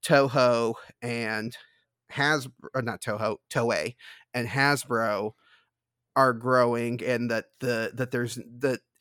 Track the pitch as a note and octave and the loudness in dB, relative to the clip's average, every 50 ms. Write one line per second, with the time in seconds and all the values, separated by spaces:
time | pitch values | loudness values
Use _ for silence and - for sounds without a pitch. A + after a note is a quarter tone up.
0 | - - D#3 C#3 C#3 C3 A#2+ C#3 B2+ B2 A#2+ A#2 A#2 A2+ A2+ - - - - _ | 0 4 6 6 6 4 4 4 4 4 4 4 2 0 -2 -4 -10 -20 -16 _
1 | A#2+ A#2+ A#2 A#2 A2+ A2 A2 G#2+ A2 A#2 - - - _ _ _ _ _ _ _ | -8 -6 -4 -4 -4 -4 -4 -4 -6 -8 -10 -14 -18 _ _ _ _ _ _ _
2 | _ - - C#3+ C#3 D3 D#3 D3 B2+ B2+ - _ - - - C3 A#2 A#2 G2+ - | _ -8 -2 0 2 2 2 0 -2 -6 -14 _ -16 -8 -6 -4 -4 -4 -6 -6
3 | - A#2+ G#2 G#2 A2 A2 G#2+ - _ - - C3 A#2 A#2 G#2+ D#2+ D#2+ A#2 - _ | -6 -6 -4 -2 -2 -4 -4 -6 _ -6 -2 0 0 0 0 0 -2 -4 -8 _
4 | - - - - _ _ - B2 A#2 A2 - C#3 C#3 C#3+ C#3+ C#3 - - A#2+ A2+ | -18 -20 -20 -20 _ _ -6 -6 -4 -2 0 2 2 2 2 0 -2 -2 -2 -2
5 | A2+ A2 G#2 G2 G#2+ G#2+ - _ _ _ _ _ _ _ _ _ _ _ _ _ | 0 0 0 -2 -2 -6 -8 _ _ _ _ _ _ _ _ _ _ _ _ _
6 | _ _ _ C3+ C3+ B2+ A#2+ A2+ A2+ B2+ B2+ B2+ B2 A#2+ A#2 A#2 A#2 A#2+ A#2+ B2 | _ _ _ 4 4 4 2 0 0 2 4 4 4 4 2 0 -2 -2 -4 -4
7 | - B2+ B2 A#2 A#2+ A#2 A2+ A2 - _ _ - C3 B2 A#2+ A2+ A2+ - - B2 | -2 -2 -2 0 0 -2 -2 -4 -4 _ _ -6 -4 -2 -2 -2 -2 -4 -4 -4
8 | B2+ B2+ - A#2+ A#2+ A#2 A2+ B2 - - A#2+ A#2+ C#3 C3+ B2 - - _ _ _ | -4 -2 -2 -2 -2 -4 -6 -10 -12 -14 -6 -2 -2 -2 -2 -2 -6 _ _ _